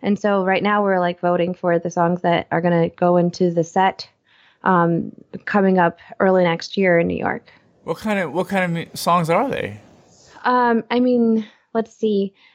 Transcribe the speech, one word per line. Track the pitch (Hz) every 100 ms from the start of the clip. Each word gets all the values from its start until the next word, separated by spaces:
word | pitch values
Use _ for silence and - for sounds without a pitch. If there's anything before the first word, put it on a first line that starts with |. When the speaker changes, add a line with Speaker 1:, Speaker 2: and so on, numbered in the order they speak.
Speaker 1:
And | 196 202
so | 208 202
right | 185 190
now | 196 208
we're, | 202 185
like, | 175 175
voting | 175 175 175
for | 180 180 170
the | 170
songs | 175 170 180
that | 180 170 -
are | 165
gonna | 175 170 165
go | - 175 175
into | 175 175 180
the | 170
set, | 165 196 185 - - _ _ _ _ _
um, | - 180 170 165 - - - - -
coming | 208 190 185
up | 170 - - -
early | 196 185
next | 175 165 - -
year | 190 170
in | 175
New | 175
York. | - - - - _ _
Speaker 2:
What | - 165
kind | 220 202
of, | 165
what | 147 175
kind | 196 180
of |
mu-, | 165 - -
songs | - 175 160
are | 170 262
they? | - 101 104 - _ _ _ - -
Speaker 1:
Um, | - 247 247 233 -
I | 240
mean, | 247 247 226 220 214 _ _
let's | 226 220
see. | _ 220 202 196 - _